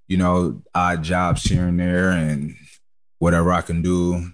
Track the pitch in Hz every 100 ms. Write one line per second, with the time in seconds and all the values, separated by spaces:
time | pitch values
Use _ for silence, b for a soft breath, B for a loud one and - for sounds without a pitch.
0 | - 92 90 90 87 58 - 87 87 85
1 | 80 90 90 85 - - 90 87 87 90
2 | 92 90 78 76 76 - - - _ _
3 | _ _ 85 85 85 87 - 85 87 90
4 | 87 87 87